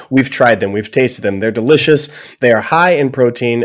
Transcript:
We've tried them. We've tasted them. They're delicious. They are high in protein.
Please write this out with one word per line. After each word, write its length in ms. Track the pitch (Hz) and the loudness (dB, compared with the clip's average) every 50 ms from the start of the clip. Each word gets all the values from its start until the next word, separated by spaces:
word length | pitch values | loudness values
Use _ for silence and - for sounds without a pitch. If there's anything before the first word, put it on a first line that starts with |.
| - _ | -10 _
We've 220 | 131 135 127 135 | 0 0 0 0
tried 300 | - - 131 120 113 98 | 0 0 2 2 2 2
them. 120 | 101 98 | -2 -4
We've 180 | 98 104 104 - | -4 -6 -8 -4
tasted 300 | - 135 127 120 - - | -2 -2 -2 -2 -2 -4
them. 180 | - - 98 98 | -4 -4 -4 -2
They're 100 | 104 113 | -4 -4
delicious. 840 | 107 117 110 127 156 143 - 165 151 139 - - - - - - - _ | -4 -2 2 2 2 2 4 2 2 2 0 -6 -10 -18 -20 -20 -8 _
They 120 | 127 120 | 2 2
are 80 | 113 107 | 2 2
high 300 | 107 - 160 165 175 180 | 0 0 0 2 2 2
in 180 | 180 147 139 131 | 2 2 0 -2
protein. 540 | 131 135 127 120 120 - 123 120 117 120 | 0 0 0 0 0 -2 -4 -2 -2 -2